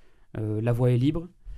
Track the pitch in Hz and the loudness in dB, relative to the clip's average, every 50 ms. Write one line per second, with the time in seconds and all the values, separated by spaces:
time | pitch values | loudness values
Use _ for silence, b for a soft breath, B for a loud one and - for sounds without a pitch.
0 | - - - _ - - - - 107 107 107 107 113 120 120 117 127 123 127 120 | -20 -20 -20 _ -20 -14 -10 -6 -4 -4 -2 -2 0 0 0 2 2 2 4 4
1 | 123 147 - 170 165 180 - b b b b | 2 2 0 0 -4 -8 -14 b b b b